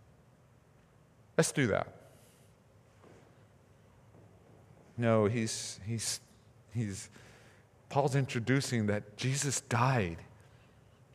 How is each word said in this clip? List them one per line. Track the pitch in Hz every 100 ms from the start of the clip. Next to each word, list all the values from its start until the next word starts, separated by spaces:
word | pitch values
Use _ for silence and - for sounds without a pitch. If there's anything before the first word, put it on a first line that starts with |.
| - - - - - - _ - _ - _ _ - -
Let's | 165
do | - 120
that. | 50 50 - - - - - - - _ - - - - - - - - - - - - - - - - - - - - - - -
No, | 120 110 104
he's, | 120 110 - - - 98
he's, | 117 - - - - - - -
he's, | 113 104 95 - - - - - - - _ -
Paul's | 139 139 139
introducing | 127 123 107 135 - 120 104
that | 104 - -
Jesus | 127 139 139 -
died. | - 120 127 131 90 82 - - - - - - - - -